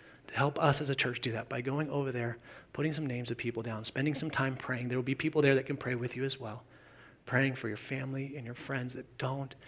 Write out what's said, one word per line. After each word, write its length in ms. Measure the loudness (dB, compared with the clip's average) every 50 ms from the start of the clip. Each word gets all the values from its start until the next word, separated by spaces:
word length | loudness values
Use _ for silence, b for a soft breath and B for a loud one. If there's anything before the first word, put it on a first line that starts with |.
| b b b b b
to 80 | -6 0
help 240 | 2 2 2 4 6
us 220 | 6 6 6 6
as 100 | 4 2
a 40 | 2
church 260 | 2 2 0 0 -2
do 120 | -2 -2
that 160 | -2 -2 -4 -4
by 120 | -4 -4
going 280 | -2 -2 0 0 -2 0
over 220 | 0 0 0 0
there, 260 | 0 0 -2 -2 -2 -6 b b b b b b
putting 200 | -4 0 0 0
some 140 | 0 0 -2
names 240 | -2 -2 -2 -2 -2
of 60 | -4
people 260 | -2 -2 -2 -2 -2
down, 220 | -4 -4 -4 -2 -4
spending 280 | -2 0 2 2 2
some 160 | 2 0 -2 -2
time 280 | 0 2 0 0 0
praying. 320 | -4 -4 -4 -4 -2 -2 0
There 100 | 0 0
will 60 | 0
be 100 | 0 0
people 260 | 0 0 2 4 6
there 140 | 8 8 8
that 120 | 6 4
can 100 | 0 -4
pray 180 | -4 -2 -2 -2
with 220 | -2 -2 -4 -4
you 80 | -4 -4
as 160 | -4 -4 -6
well, 240 | -8 -10 -10 -10 -14 b b b b b b b b b b b b
praying 280 | 0 2 4 4 4 2
for 140 | -2 -4 -4
your 80 | -4
family 580 | -4 -6 -6 -6 -4 -4 -4 -4 -4 -4 -6 -8
and 80 | -8 -8
your 120 | -8 -8
friends 380 | -8 -6 -4 -2 -2 -2 -4 -6
that 240 | -8 -10 -10 -6 -2
don't 360 | -2 -2 -2 -2 -4 -8 -10 b b